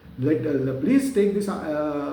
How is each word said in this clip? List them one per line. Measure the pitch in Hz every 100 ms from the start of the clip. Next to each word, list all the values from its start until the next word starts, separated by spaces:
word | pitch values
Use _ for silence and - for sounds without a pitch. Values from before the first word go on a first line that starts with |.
| - -
let, | 139 151 151 135 135 131
please | 285 269 - 202
take | 202
this, | 202 196
अ, | - 160 151 151 147 143